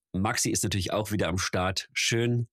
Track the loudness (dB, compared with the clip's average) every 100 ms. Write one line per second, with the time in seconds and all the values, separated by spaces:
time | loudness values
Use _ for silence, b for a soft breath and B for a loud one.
0 | _ -2 0 0 0 0 0 0 0 -2
1 | 0 0 0 0 0 0 0 -2 -4 -2
2 | 0 2 2 2 -2